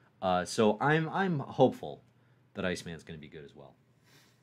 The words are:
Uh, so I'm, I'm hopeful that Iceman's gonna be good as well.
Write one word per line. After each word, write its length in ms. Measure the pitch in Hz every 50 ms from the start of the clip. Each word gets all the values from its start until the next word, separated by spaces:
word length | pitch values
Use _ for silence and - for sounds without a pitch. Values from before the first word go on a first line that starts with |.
| _ _ _ _ 95
Uh, 200 | 92 90 90 87
so 360 | - - 117 110 104 101 -
I'm, 260 | 131 143 151 160 160 156
I'm 280 | 131 175 196 185 165
hopeful 640 | 135 - - - - 131 120 - - - 76 69 - - _ _ _ _ _ _ _ _ _ _
that 100 | 101 92
Iceman's 380 | 90 87 - - 87 82 76 -
gonna 160 | - 82 76
be 80 | 76
good 180 | 73 85 78 71
as 100 | 67 -
well. 200 | 76 69 65 64 _ _ _ _ _ _ _ - - - _ _ _